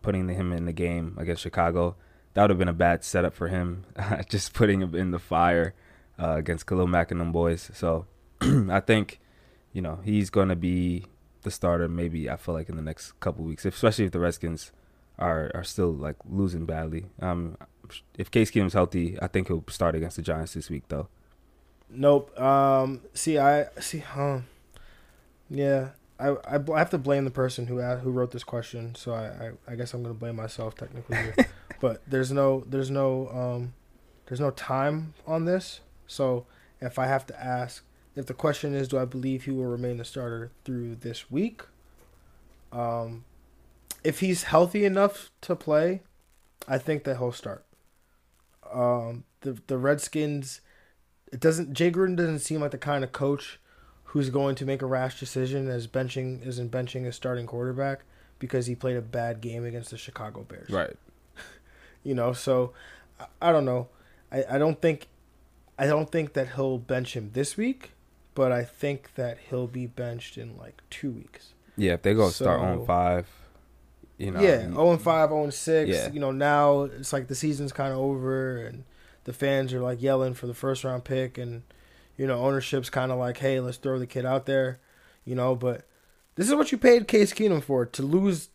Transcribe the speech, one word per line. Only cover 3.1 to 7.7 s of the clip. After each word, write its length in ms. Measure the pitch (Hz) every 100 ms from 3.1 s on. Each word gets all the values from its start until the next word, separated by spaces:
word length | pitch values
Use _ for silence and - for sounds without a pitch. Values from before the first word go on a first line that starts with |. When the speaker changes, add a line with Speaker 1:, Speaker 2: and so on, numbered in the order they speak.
| 95 87
Speaker 1:
for 160 | - 85
him, 340 | 90 87 90 - - 98
<laughs> 220 | 110 101
just 240 | 101 -
putting 280 | - 107 95
him 140 | 92 82
in 160 | 92
the 80 | 87
fire, 540 | - 82 85 87 82 - - - - -
uh, 180 | 87 80
against 280 | 80 82 -
Khalil 200 | 92 90
Mack 240 | 87 85
and 80 | 87
them 140 | 85
boys. 360 | 85 85 82 -